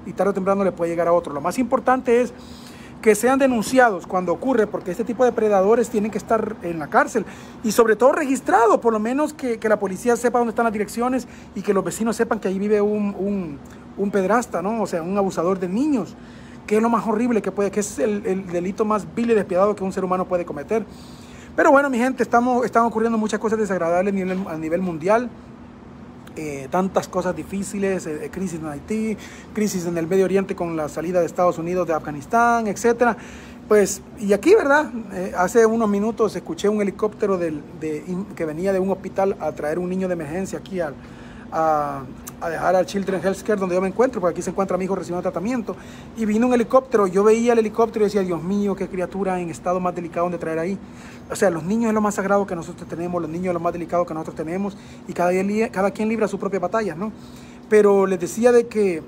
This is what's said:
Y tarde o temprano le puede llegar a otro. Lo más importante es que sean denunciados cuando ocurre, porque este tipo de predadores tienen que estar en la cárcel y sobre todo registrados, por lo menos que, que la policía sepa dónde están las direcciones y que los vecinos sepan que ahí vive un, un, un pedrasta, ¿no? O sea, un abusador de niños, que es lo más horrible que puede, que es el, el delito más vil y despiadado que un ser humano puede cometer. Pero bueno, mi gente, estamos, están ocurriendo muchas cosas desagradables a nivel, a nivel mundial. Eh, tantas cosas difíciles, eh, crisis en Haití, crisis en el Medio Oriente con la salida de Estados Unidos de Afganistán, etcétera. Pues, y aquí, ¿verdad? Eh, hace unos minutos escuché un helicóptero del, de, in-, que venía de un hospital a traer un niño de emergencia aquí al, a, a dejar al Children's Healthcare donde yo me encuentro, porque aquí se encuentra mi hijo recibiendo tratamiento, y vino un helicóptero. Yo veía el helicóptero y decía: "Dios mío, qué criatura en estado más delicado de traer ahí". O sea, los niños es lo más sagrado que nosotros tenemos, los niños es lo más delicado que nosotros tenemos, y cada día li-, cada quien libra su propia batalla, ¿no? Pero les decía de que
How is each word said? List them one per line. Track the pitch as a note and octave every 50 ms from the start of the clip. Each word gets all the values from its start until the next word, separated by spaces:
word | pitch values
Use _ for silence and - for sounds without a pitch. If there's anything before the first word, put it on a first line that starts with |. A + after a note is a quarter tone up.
| -
Y | - -
tarde | - F#3 G3
o | G3
temprano | G3+ F#3 F#3+ G3 G3+ G3+
le | F#3
puede | - - E3+ E3+
llegar | E3+ E3 E3+
a | E3+ E3+
otro. | F3 E3+ -
Lo | C#3+ C#3+
más | G3+ A#3 - -
importante | C4 A#3 C4+ B3+ - - B3+ C4 B3+ - A#3 A#3+
es | B3 - - - - - - - - - - - - - - - -
que | A3 G#3
sean | G3+ - B3 C4+
denunciados | C4+ C#4 C4+ B3+ A3+ G3 - B3+ C4 B3 A#3 G3+ E3+ -
cuando | - - F#3 F3+ F3 E3+
ocurre, | E3 - C4 C4 A#3 G#3
porque | G3+ - E3+ - -
este | F3 - A3+
tipo | - A#3 - D4+
de | B3
predadores | A#3 A3+ A3 G#3+ G#3 G3 F#3 G3+ A3+ B3 A#3 A3+
tienen | - G#3+ G3+ A3
que | G3
estar | G#3 - - A3+ A3 G#3+ G#3+ - - -
en | E3+ E3+ E3
la | D3
cárcel | C#3 - A3+ D4 D4 - A3+ F3+ - - - - - - - -
y | A3
sobre | G3 - A#3 A3 G#3+
todo | G#3 A#3+ C4
registrados, | D#4+ F4 D#4 C4 C4+ A#3+ - - E4+ G4+ A#4 A4 F#4 -
por | - A#3 A3+
lo | G#3+
menos | G#3+ A3+ B3+ C#4 D4+ C#4+ D4
que, | - C4+ B3 A3+ G#3+
que | - G#3+
la | G#3+
policía | G#3 G#3 F#3+ F#3+ F#3 - A#3+ A#3+
sepa | A#3 A#3+ B3 A#3+ B3
dónde | A#3+ A#3
están | G#3+ A#3+ A#3
las | A#3 G#3
direcciones | A3 G3+ - - A#3 A#3 B3+ B3+ B3+ - - - - - - -
y | G#3
que | F#3 - G3+
los | F#3+ F3+
vecinos | E3+ - - A3 A#3 G#3
sepan | - A3+ A3+ - G#3+
que | -
ahí | G3 F#3+
vive | F#3+ G3+ G#3 G#3+ G#3
un, | G3+ G#3 G#3 G#3+ G#3 G3+ G3
un, | - F#3 G3+ G3+ G3 F3+ D#3 C#3+ C3+ - - - - - - -
un | - G3 G3+
pedrasta, | - G3+ F#3 F#3 G#3 B3 A#3 - - F3 E3
¿no? | G3 A3+ A3+
O | G3+
sea, | F3 - E3+ D#3+
un | F3 F#3+ G3+
abusador | G3 F#3+ - F3 D#3+ F3+ F#3+ F#3
de | F#3
niños, | F3 F3+ A3 C#4+ D#4 C#4+ A#3 F3 - - - - - - - - - - - -
que | - G#3
es | G#3+
lo | A3+ A#3
más | A#3 G#3+ E3+
horrible | G#3+ G#3+ G#3+ A#3+ B3 A#3+ G#3 G3
que | G3
puede, | F#3 - G3+ G3
que | G3 G#3
es | G3+ G3+ - -
el, | C4 A3+ G#3 G#3 -
el | F#3 F#3+ F#3+ G3
delito | F3+ E3+ F3 F3 F#3+ G3 - A3
más | G#3+ G#3+ G#3+ E3+ D#3+ -
vil | - A#3 A#3
y | A3+
despiadado | G#3+ F#3 - F#3 F3 G3 G#3 G3+
que | G#3 F#3+
un | F#3+ F#3
ser | G3+ F#3+
humano | F#3 F#3 F#3 F3+
puede | F3+ F#3 F3 F3
cometer. | - D#3 D3 D3 - G#3 A3+ G#3 - - - - - - - - - - - - - -
Pero | - - D#4+
bueno, | C#4+ C#4 C#4+ C#4+
mi | C4 A3
gente, | A#3+ C4 B3+ B3+ A#3
estamos, | - - A#3+ A#3+ B3+ B3+ A#3+ B3+
están | G#3 - A#3 A#3
ocurriendo | A#3 F#3 A3 A3 A#3 A3+ A3
muchas | G#3+ G#3+ - G#3
cosas | A#3 A3 A3 A3
desagradables | A3 G3 G3 F3+ E3+ E3 F3 F3+ F#3+ G3+
a | G3
nivel, | G3 F#3 F#3 F#3 F#3 G3
a | F#3+ E3
nivel | D#3 D#3+ D#3 D#3+ F#3
mundial. | F#3 F#3 E3 D#3 D3+ F#3 G#3+ A#3 B3 A#3 - - - - - - - - - - - - - - - - - - - - -
Eh, | - D#3 D3+ C#3+ C#3 C3+ C3
tantas | - F3+ F#3+ F#3+ - G#3 - -
cosas | - F#3 F3 F3+ E3+
difíciles, | D#3 C#3+ - F#3+ G3 G3 - - G3+ G3 F#3+ F#3+ F3 -
eh, | E3+ D3+ D3+ D#3 C#3
crisis | - F#3 G3 F#3 D#3+
en | E3 D#3+
Haití, | D#3 D3 C#3+ C3 - G#3+ A3 A3 A3 G#3+ G3+ - - - - - - -
crisis | - G#3+ G3+ - F#3 E3+
en | F3 E3+
el | E3+ D#3+
Medio | D#3+ F#3+ F#3+ F#3+
Oriente | F3+ F#3 G3 G3 - F#3+
con | - F3 E3+ E3
la | D#3+ D3+
salida | C#3+ - E3 D#3 E3+ F#3 F3+
de | E3+
Estados | D3 - - F3+ F3+ E3
Unidos | E3 D#3+ E3+ F3+ F#3 F3 D#3
de | D#3+
Afganistán, | D3+ - - D3 D3 C3 - - A#3 A#3 A#3+ A#3 A#3 A3+
etcétera. | G#3 F#3 - - A#3 A#3+ A#3 B3 A#3+ G3+ - - - - - - - - - -
Pues, | - G#3+ G#3+ G3 F3+ - - - - -
y | - A3 G3
aquí, | G3+ G3 - D#4 G4+
¿verdad? | A4+ E4+ C#4 C#4 D4+ D4+ A3+ A#3 A#3 A3 F#3+
Eh, | F#3+ F#3+ F3+ G3+ -
hace | F3 F3+ F3 - A#3+ A3
unos | A3 A3 A#3 A3+ G#3
minutos | G3+ G3+ G3+ A3+ A#3 - A3+ G3 -
escuché | F3+ - - E3 - - G3+
un | G#3+ G#3+
helicóptero | G3+ G3+ - - G#3+ G#3+ G#3 - - G3 G3
del, | F3+ E3+ E3 D#3 D3+ - - - E3
de, | D#3 D#3 D3+ D3+ D#3+
in-, | F3+ F3+ F3+ G3+ - E3+
que | C#3 E3
venía | D#3 D3+ D#3 F3+ G3
de | G3 F#3
un | F#3 G3
hospital | F#3+ F#3+ - F#3+ D3+ - F#3+ G3 G#3 -
a | D#3 D#3
traer | - - D3 D3 D#3
un | F3 F3+ F3+
niño | F#3 F#3+ F#3+
de | F#3 F3+
emergencia | E3+ D#3+ C#3+ D#3 F#3 F#3+ D#3 - D3+
aquí | - - F#3+ F3+
al, | E3 D3 C3 - - - - - - - - - - -
a, | - E3 D#3+ D#3+ D#3 D3+ D3 C#3+ C#3 C#3 C3+ C3 - - - - - -
a | - E3+
dejar | D#3+ D3 D3+ E3 F3+
al | F#3 F3+
Children's | F3+ - G3 F#3+ F#3+ F#3 F3 D#3
Healthcare | F#3+ F#3+ F#3+ - - G#3+ G3+
donde | F#3+ F#3 F3
yo | F#3
me | F#3+ F#3+
encuentro, | F#3 - A#3+ C4 B3+ A3
porque | F3+ F3 D#3
aquí | F3
se | E3 F#3+
encuentra | E3+ - G3 F#3+ F#3
mi | F3+ F#3+
hijo | F3 G3
recibiendo | F3+ E3 - E3+ F3+
tratamiento, | F3+ F#3+ F#3 E3+ F3 A3+ C4 B3 G3+ - F#3 - - - - - - - -
y | A3+ A3+
vino | G#3 G#3 A3 A#3+
un | B3 B3
helicóptero. | B3 A3+ - - C4 C4 - - G#3+ G3+
Yo | F#3 E3+ G3 G3+
veía | G#3+ A3 A#3 A#3 A#3+
el | A#3 A3+
helicóptero | A3 G#3+ A3 - A#3 A3+ A3+ A3 G#3+
y |
decía: | G3 G3 G#3
"Dios | F#3+ F3+ F3 D#3+
mío, | D3+ F3 G3+ G3+ G3+ G3+ F#3
qué | - F#3
criatura | - - F3+ F3+ F3 - F#3+ G3 F#3 F#3 F3+
en | F3+ E3+
estado | D3+ - - F3+ F3+ F#3
más | F3+ F3+ E3+
delicado | F3+ F3 D#3 - E3+ E3+ F3+
de | F3
traer | E3+ E3 E3 D#3+ D#3+
ahí". | E3 F#3 G3 F#3+ - - - - - - - - - -
O | -
sea, | - G#3+ F#3+
los | F3 D#3+ D3
niños | F3 G#3+ A3+ A#3 A3
es | A3
lo | A3
más | G#3+ G#3 G3+
sagrado | - F#3+ G3 G3+ G3+ G3
que | G3 F#3+
nosotros | E3+ D#3 - F3 - F3+ -
tenemos, | F3+ D#3+ E3+ F3 F3 F3
los | E3+ D#3
niños | D#3 F3 F#3
es | F#3 F3
lo | E3+
más | E3 F3 F3
delicado | F3 E3+ - - E3+ F3
que | F3 D#3+
nosotros | D#3+ D#3+ E3+ D3+
tenemos, | C3 D#3+ D#3 F3 F#3+ G3 G3+ F#3+ - - - - - -
y | - F3
cada | - F3 F3
día | F3+ F#3 F#3+
li-, | G3+ G#3 G#3+ A3 -
cada | - F#3 G3 G3
quien | F#3+ - G#3+ A3
libra | A3+ A3 G#3+
su | F3+ F#3+ F#3
propia | G3+ G3 G3 F#3+
batalla, | E3+ F3+ - A3+ A3 F#3+ D#3
¿no? | D#3 G3+ A3 - - - - - - - - - - - -
Pero | G#3+ G#3+ G3+ G3+ G3+ G3 F#3+
les | F#3+ F#3+ F3
decía | F3 D#3+ - A3 A3+ B3
de | A#3+ A#3+ A#3
que | A#3+ - G#3+ G#3 G3 F3 D#3 -